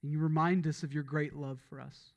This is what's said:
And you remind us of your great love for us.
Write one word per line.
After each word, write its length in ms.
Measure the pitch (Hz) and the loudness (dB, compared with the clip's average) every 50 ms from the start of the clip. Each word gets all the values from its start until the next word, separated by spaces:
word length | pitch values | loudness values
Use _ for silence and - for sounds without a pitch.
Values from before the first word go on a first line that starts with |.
And 100 | - 143 | -4 -2
you 60 | 151 151 | 0 2
remind 480 | 156 160 156 156 160 170 180 185 160 | 2 4 4 4 4 6 4 4 4
us 160 | 160 147 - | 2 0 -2
of 100 | - 143 | -4 -4
your 100 | 139 151 | -4 -4
great 320 | 147 135 147 151 147 147 - | -4 -2 -2 -2 -2 -2 -4
love 240 | 143 143 135 135 127 - _ | -8 -8 -8 -8 -10 -12 _
for 120 | - 135 | -14 -14
us. 320 | 131 139 - - - - _ | -14 -14 -16 -20 -20 -20 _